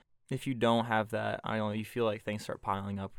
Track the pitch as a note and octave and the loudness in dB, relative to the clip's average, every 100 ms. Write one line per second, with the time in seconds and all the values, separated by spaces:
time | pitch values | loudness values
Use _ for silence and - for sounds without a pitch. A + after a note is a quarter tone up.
0 | _ _ _ C3 - B2 A#2 A#2 A#2 A2 | _ _ _ -4 -2 2 4 4 4 2
1 | G#2+ G#2+ G#2+ G2 - A2 G#2+ G#2+ G#2+ B2 | 2 0 -2 -2 -2 0 0 -2 -4 0
2 | A2+ G#2+ - G#2 - - - G2 G2 G2 | 2 0 -2 -6 -4 -6 -2 -2 -2 -4
3 | G2 | -4